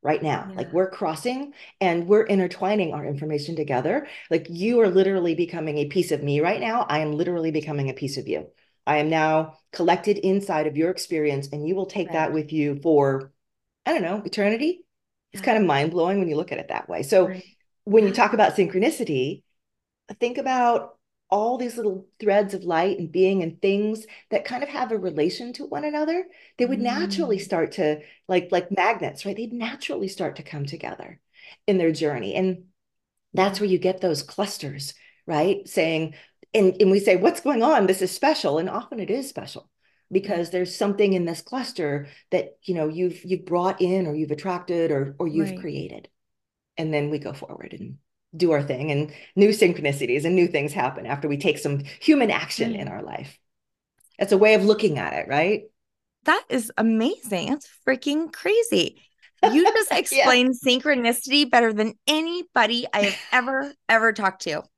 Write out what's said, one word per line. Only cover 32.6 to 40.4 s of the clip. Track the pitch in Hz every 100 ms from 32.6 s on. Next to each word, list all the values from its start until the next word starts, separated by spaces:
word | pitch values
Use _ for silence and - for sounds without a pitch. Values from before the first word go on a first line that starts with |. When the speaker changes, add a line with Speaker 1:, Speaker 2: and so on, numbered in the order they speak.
| - _ _ _ _ _ _
Speaker 1:
that's | - 190 196
Speaker 2:
Yeah. |
Speaker 1:
where | 208
you | 180
get | 185 185
those | 185 147
clusters, | - - 202 - 143 143 139 - _ _ -
right? | 156 170 202 196
Saying, | - 160 160 160 - - _ -
and, | 220 190 185
and | 196
we | 190
say, | 196 -
"What's | 214 330
going | 269 247
on? | 240 294 190
This | 190
is | 185
special." | - 277 311 170 147
And | 175
often | 214 - 240
it | 170
is | 233 269
special | - - - _ _ _ _ _
because | 190 196 185